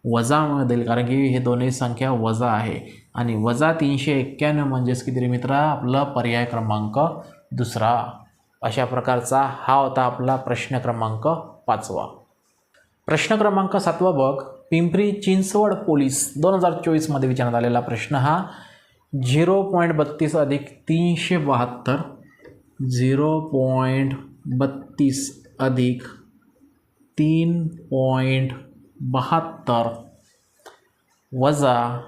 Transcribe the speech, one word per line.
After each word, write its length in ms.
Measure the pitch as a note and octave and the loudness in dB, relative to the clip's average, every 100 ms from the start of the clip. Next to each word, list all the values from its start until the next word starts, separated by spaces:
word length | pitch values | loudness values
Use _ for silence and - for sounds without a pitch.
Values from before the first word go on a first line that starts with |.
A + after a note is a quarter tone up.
वजामधील, 800 | A2+ A#2 A#2 D3+ D3+ C#3+ B2 A#2+ A#2 | 0 0 2 2 2 0 0 0 0
कारण 180 | A#2 | 0
की 100 | A#2+ C3+ C3+ | 0 2 2
हे 120 | B2 | 2
दोन्ही 320 | B2 B2 B2+ | 0 0 0
संख्या 400 | B2+ B2 A2+ C3 | -2 -4 -2 -2
वजा 360 | B2 A2+ A2 A#2+ | 0 0 0 0
आहे 320 | A2 A2 - - - _ | 0 -2 -6 -10 -20 _
आणि 200 | - A#2+ | -6 -2
वजा 360 | A2 A2+ A#2+ D#3 | 0 0 2 0
तीनशे 380 | D#3+ C#3+ C#3 C#3+ | 2 0 0 0
एक्क्याण्णव 540 | C#3 C3 - D3+ D3 | 0 -2 -2 0 0
म्हणजेच 380 | C#3 C3 B2 B2+ | 0 0 0 -2
किती 160 | - B2+ | -2 -2
रे 80 | B2 | 0
मित्रा? 300 | B2 C3 C#3 | -2 0 2
आपला 420 | D#3 C3+ B2 C3+ | 2 0 0 0
पर्याय 400 | - B2+ A#2 A#2 | 0 -2 0 0
क्रमांक 540 | A#2+ A2+ A2 G#2+ G#2+ B2 D#3+ - - - _ | -2 -2 -2 -2 -2 0 0 -2 -16 -20 _
दुसरा. 440 | B2+ A2+ A2 A2 A#2+ - - - _ _ _ | -6 -4 0 2 0 -2 -12 -20 _ _ _
अशा 240 | - A#2 | -4 -2
प्रकारचा 560 | B2 B2+ B2+ B2 A#2+ C3+ C3+ B2 | -2 -2 0 -2 2 0 0 -2
हा 160 | - | 2
होता 280 | C3+ C3+ C3 | 2 4 2
आपला 340 | B2+ A#2+ B2+ | 0 0 -2
प्रश्न 420 | C3 B2+ A#2+ - C3 | -2 -2 -6 -2 -4
क्रमांक 500 | A#2+ A#2 A2 A2 D3 E3 - - - | -2 -2 -4 -2 -2 -2 -6 -10 -4
पाचवा. 380 | G#2+ - F#2 - - _ _ _ _ _ _ _ _ - | -4 -4 -8 -8 -14 _ _ _ _ _ _ _ _ -4
प्रश्न 280 | D3+ - | -2 0
क्रमांक 400 | A3 G#3 G3 F#3 G3 | 2 2 2 0 0
सातवा 340 | F3+ E3 F#3 | 0 2 0
बघ, 300 | D3+ C3+ C#3 - - - | 2 0 0 -10 -18 -2
पिंपरी 400 | E3 E3+ F3 G#3 | 0 2 2 0
चिंचवड 640 | G3+ G3 F#3+ F#3+ G#3 G#3 | 0 0 2 2 2 2
पोलीस 560 | F#3+ - D3 C3+ C3 - C#3 | 0 0 2 2 -2 -6 0
दोन 160 | F3 | 2
हजार 200 | F#3+ F3 D#3+ | 4 2 0
चोवीसमध्ये 440 | E3+ D#3 D#3 C#3 C3 | 0 0 0 0 0
विचारण्यात 340 | B2+ A#2+ A#2 | 0 0 0
आलेला 160 | A#2+ A#2+ | 2 0
प्रश्न 360 | A#2 A2+ - | -2 -6 -2
हा 280 | C#3+ C#3+ E3+ F#3+ - - - _ _ _ | 0 2 0 -2 -12 -20 -20 _ _ _
झिरो 480 | C#3 B2 C#3+ E3+ G3 | -4 2 2 4 2
पॉइंट 300 | G3 F3+ E3+ | 2 2 2
बत्तीस 420 | D3+ C#3+ - D#3 | 2 -2 0 0
अधिक 320 | D#3 C#3 C#3 - - - | 2 2 0 -4 -12 -2
तीनशे 500 | E3 F3 E3+ - F3+ | 2 2 0 0 0
बहात्तर, 600 | C#3+ B2 B2 - - C#3+ - - - _ - - _ - C3 | 2 2 0 -4 -2 -2 -4 -14 -20 _ -20 -20 _ -6 -2
झिरो 520 | B2 B2+ C3+ D3+ D#3+ | 0 2 2 2 0
पॉइंट 720 | D#3 C3+ C3 C3 B2+ C3+ C3+ C3+ - - C#3+ B2+ | 0 0 2 2 2 2 0 -4 -12 -14 -4 0
बत्तीस 840 | C3+ - - - C#3 C3+ - - - - | 0 -2 -14 0 2 2 -6 -12 -20 -2
अधिक 440 | C3+ B2+ B2 B2 - - - _ _ _ _ _ _ _ _ - | 0 2 0 0 -8 -20 -20 _ _ _ _ _ _ _ _ -2
तीन 500 | D#3 D#3+ E3 E3+ D#3+ - - | 2 4 2 0 -2 -8 -4
पॉइंट 600 | C3+ C3 C3 C3 C3 C3 - - - - - | 0 2 2 2 0 0 -6 -16 -20 -20 -10
बहात्तर 840 | C3 B2+ B2 E3+ - - - A#2+ A#2 - - _ _ _ _ _ - - _ _ _ _ _ | -4 -2 0 -2 -2 -8 -2 0 0 -6 -18 _ _ _ _ _ -20 -20 _ _ _ _ _
वजा 680 | B2+ C3+ D3 C#3 B2 A#2+ B2+ | 0 2 4 4 4 0 -4